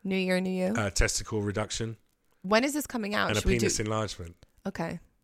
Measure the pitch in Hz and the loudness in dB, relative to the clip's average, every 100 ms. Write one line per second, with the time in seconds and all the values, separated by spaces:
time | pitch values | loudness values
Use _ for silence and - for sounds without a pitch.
0 | 190 190 185 185 185 185 185 226 101 - | -4 0 2 2 0 0 0 0 0 2
1 | 113 - - 110 104 101 107 - 113 113 | 2 2 -2 -2 0 -2 -4 -4 -6 -8
2 | _ _ _ _ 185 214 277 294 - 247 | _ _ _ _ 2 4 4 0 -4 -6
3 | 202 214 190 104 - 117 117 - 107 110 | -2 0 2 2 4 4 2 2 0 0
4 | 107 - 85 - - _ 196 - - 170 | -2 -6 -12 -14 -20 _ -10 -6 -6 -8
5 | - _ | -12 _